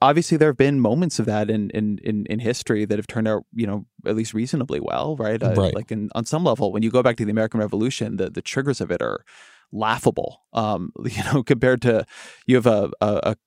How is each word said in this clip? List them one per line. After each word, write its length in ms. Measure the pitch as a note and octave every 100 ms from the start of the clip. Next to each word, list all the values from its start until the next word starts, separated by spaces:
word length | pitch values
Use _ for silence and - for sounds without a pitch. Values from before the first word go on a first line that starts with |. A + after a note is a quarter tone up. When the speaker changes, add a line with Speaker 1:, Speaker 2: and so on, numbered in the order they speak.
Speaker 1:
obviously 340 | C3 D3+ E3 D#3+
there 120 | D#3
have 80 | C3
been 220 | C#3 C#3
moments 400 | A2+ C#3+ F3 -
of 80 | G#2+
that 240 | G#2+ G#2
in, 180 | G#2+ G2+
in, 280 | A2 G#2+ G2+
in, 220 | - G#2+ -
in 120 | A2
history 460 | A2+ B2 - G#2+ G#2+
that 120 | G#2
have 80 | G#2
turned 220 | A#2 A2
out, 160 | G#2+ -
you 140 | A2+ G#2
know, 180 | G2+ - - -
at 80 | A2
least 180 | A2+
reasonably 460 | G#2+ B2 D3+ B2 C#2+
well, 360 | - - D3+ D3
right? 260 | G#2+ A2
Uh, 100 | A#2 G#2
Speaker 2:
Right. 200 | F#2+ G2+
Speaker 1:
like 160 | -
in, 180 | G#2+ G#2 -
on 100 | A#2
some 180 | D#3
level, 280 | E3+ A2 G#2
when 100 | G#2
you 80 | A2+
go 140 | B2
back 140 | B2+ A#2
to 80 | G#2
the 40 |
American 280 | G#2+ A2 A2+
Revolution, 580 | G#2+ G2+ A#2 - A2+ G#2
the, 140 | F2+
the 100 | -
triggers 400 | - C3+ C#3 B2
of 80 | F#2+
it 100 | F2
are 240 | A#1 G1+ - - - _ _
laughable. 680 | G#2+ A2 B2 C3 - - - _
Um, 380 | A2+ G#2+ F#2+ F2+ -
<laughs> 80 | -
you 180 | G2 G2
know, 180 | C#3+
compared 400 | A2+ B2 B2+ B2
to, 200 | B2 A2 - - - - -
you 80 | B2
have 100 | A#2
a, 240 | G#2 G2 -
a, 200 | G#2 G2
a 120 | - G#2+